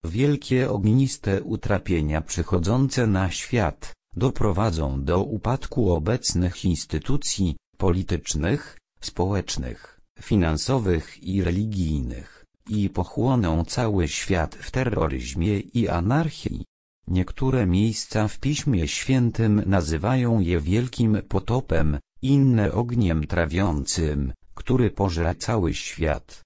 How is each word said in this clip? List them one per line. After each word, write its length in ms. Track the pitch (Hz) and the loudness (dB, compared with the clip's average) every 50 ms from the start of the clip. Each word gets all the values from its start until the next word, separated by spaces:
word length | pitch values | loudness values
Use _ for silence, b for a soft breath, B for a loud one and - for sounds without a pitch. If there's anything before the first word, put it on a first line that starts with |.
| - | -8
Wielkie 640 | 82 82 110 135 143 147 139 - - 131 127 131 - | -4 0 2 2 2 2 0 0 0 0 0 2 0
ogniste 720 | 101 101 98 107 110 131 135 131 - - - 104 95 95 | 0 2 2 4 4 4 4 2 -2 -4 0 0 0 0
utrapienia 760 | - 87 107 - - - 104 90 - - 90 80 76 76 76 78 | 0 -4 -6 -4 0 0 0 0 0 0 0 0 0 0 -2 -2
przychodzące 840 | 78 - - 92 90 - 90 87 82 95 113 131 139 131 - 131 120 | -4 -4 -4 -4 -2 0 0 0 2 2 2 2 2 0 0 0 2
na 240 | 110 98 95 95 90 | 2 2 2 0 -2
świat 600 | - - - - - 120 101 73 - _ - - - _ _ _ - | -4 -6 -6 -2 0 0 0 0 -2 _ -12 -14 -14 _ _ _ -4
doprowadzą 880 | - 120 131 - - - 107 90 92 107 110 82 80 76 67 67 67 67 | -2 0 0 2 2 0 2 2 2 0 0 0 -2 -2 -2 -2 -2 -2
do 180 | 69 85 92 | 0 0 0
upadku 720 | 98 98 113 104 - 110 127 139 - - - 143 110 92 | 0 -2 -4 -4 -2 -2 -4 -4 -4 -4 -2 0 2 2
obecnych 720 | 87 80 78 98 120 127 - - - 87 90 90 92 - - | 2 2 2 0 -2 0 -2 -2 0 0 0 0 -2 -2 -2
instytucji 920 | 92 85 - - - - 78 - - 135 - - - - - 95 85 73 - _ _ _ | -2 0 -2 -4 -6 -6 -6 0 2 2 2 2 0 -2 0 0 -2 -2 -6 _ _ _
politycznych, 1000 | _ - 95 87 92 87 - 90 78 - - - 76 73 90 131 - - - - - _ _ _ _ | _ 0 0 2 0 0 -2 -4 -4 -4 -4 -4 -2 0 0 -2 -2 -4 -12 -20 -20 _ _ _ _
społecznych, 1000 | - - - - 90 95 101 95 82 - - - 65 62 - - - - _ _ - _ _ - | -14 -10 -4 -2 -2 0 0 -2 -4 -4 -6 -6 -6 -8 -10 -14 -18 -20 _ _ -20 _ _ -20
finansowych 1000 | - - 117 101 87 80 78 78 - - 135 131 110 95 87 80 - - - - | -4 0 2 4 4 2 2 0 0 0 0 0 2 0 0 0 -2 -8 -18 -14
i 200 | - 92 92 98 | -8 -4 -2 -2
religijnych 1040 | 92 90 87 98 107 110 104 95 87 78 78 71 62 62 60 - 78 - - - - _ _ _ _ - | 0 0 0 -2 -2 -2 -2 -2 -2 0 0 -2 -4 -6 -8 -10 -14 -18 -20 -20 -20 _ _ _ _ -6
i 220 | 107 104 101 95 | -2 -2 -2 -2
pochłoną 760 | - 104 92 - - - 110 131 127 123 98 82 80 85 82 | -2 -4 -6 -4 -4 -2 0 2 2 2 2 2 0 0 -2
cały 440 | - - - 123 110 104 95 85 82 | -2 -2 -2 0 0 2 0 0 0
świat 460 | - - - - 98 87 80 - - | -2 -6 -2 0 0 0 0 -4 -6
w 160 | - - - | -14 -14 -6
terroryzmie 880 | - 127 131 123 107 - 80 76 67 64 60 62 - - 85 107 104 98 | -4 -2 -2 0 0 0 0 0 -2 -4 -6 -6 -4 -2 0 0 0 -2
i 300 | - - - 120 110 85 | -4 -4 -2 -2 0 0
anarchii. 760 | 85 85 85 107 127 156 165 156 - - - - - 73 - _ _ _ _ _ _ _ _ - | 0 -2 0 0 0 0 0 -2 -6 -6 -8 -6 -6 -6 -10 _ _ _ _ _ _ _ _ -2
Niektóre 560 | 92 90 90 - - - 131 131 127 127 107 | 0 0 0 -2 -2 -2 0 0 2 2 2
miejsca 600 | 92 90 95 104 113 110 - - - - 110 107 104 | 2 4 4 2 2 0 -2 -6 -2 -2 -2 0 0
w 100 | - - | -4 -4
Piśmie 500 | - 135 151 - - 147 120 87 80 76 | -2 -2 -2 0 0 0 0 0 0 -2
Świętym 720 | - - - - 131 131 123 117 - - 113 107 104 104 - | -4 -4 0 2 2 4 2 2 2 2 2 4 4 2 2
nazywają 720 | 95 101 95 82 76 82 76 - 110 131 131 123 120 117 110 | 2 2 2 2 0 -2 0 0 0 0 2 2 2 2 2
je 200 | 90 82 90 85 | 2 2 0 0
wielkim 580 | 73 78 95 113 123 127 - - 120 110 107 98 - - | 2 2 0 0 0 -2 0 0 2 2 2 0 0 -2
potopem, 720 | - 98 - - 113 131 - - 82 80 76 76 73 69 _ _ _ - | -2 -2 0 0 0 0 0 2 2 4 4 4 2 0 _ _ _ -4
inne 500 | - 131 139 139 135 131 120 110 104 - | 2 4 4 6 6 6 6 4 4 2
ogniem 540 | - 104 120 120 120 120 107 87 82 80 76 | 2 0 -2 0 0 2 2 2 2 0 0
trawiącym, 1080 | - 87 85 85 80 80 90 101 92 78 71 65 - - 90 80 76 76 71 69 65 - _ _ - - | 0 0 0 0 0 0 0 0 2 0 -2 -2 -2 0 0 0 0 0 -2 -2 -4 -6 _ _ -20 -16
który 360 | - - - 131 127 120 98 | -10 -2 0 2 4 2 2
pożera 440 | - - 98 95 82 82 85 82 90 | 2 0 0 0 0 0 0 -2 -2
cały 400 | - - - 117 110 87 80 - | -2 -2 -2 0 0 0 0 -2
świat. 680 | - - - - - 80 78 73 - - - - - - | -4 -6 -10 -6 -2 -2 -2 -2 -2 -6 -16 -20 -20 -20